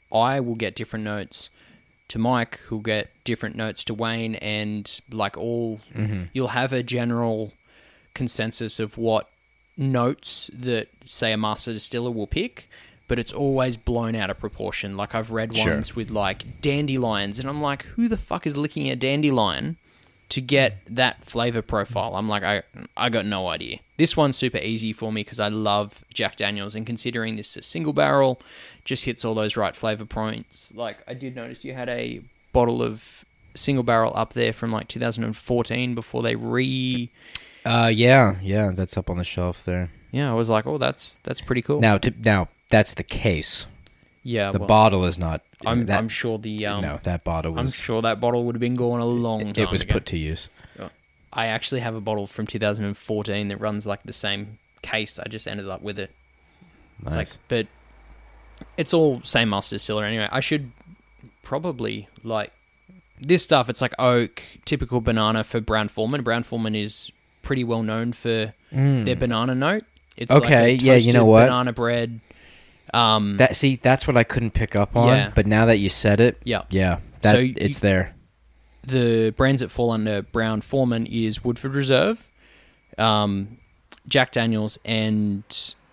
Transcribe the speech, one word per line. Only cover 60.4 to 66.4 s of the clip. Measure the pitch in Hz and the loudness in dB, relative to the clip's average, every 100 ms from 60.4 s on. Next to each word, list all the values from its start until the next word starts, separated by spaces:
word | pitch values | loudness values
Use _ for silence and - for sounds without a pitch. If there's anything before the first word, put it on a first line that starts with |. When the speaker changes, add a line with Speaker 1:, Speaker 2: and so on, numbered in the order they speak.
Speaker 1:
should | - 151 127 - - - _ _ 123 _ | -2 -2 -4 -14 -20 -20 _ _ -20 _
probably, | - 139 170 127 110 107 101 - | -8 -6 -6 -6 -6 -6 -12 -14
like, | 113 110 101 _ _ _ _ - _ - | -6 -4 -6 _ _ _ _ -20 _ -10
this | 143 175 | 0 2
stuff, | - 147 117 | 4 4 4
it's | 117 | -2
like | 127 - | -4 0
oak, | 127 120 117 - - - | 2 4 2 -4 -20 -12
typical | - 147 123 123 | -4 -4 -2 0
banana | 117 113 107 110 | 2 2 2 0
for | 107 117 | -2 -4
Brown-Forman. | 110 107 104 - 110 143 | 0 0 -2 -2 -2 -2
Brown-Forman | 120 117 | 0 -2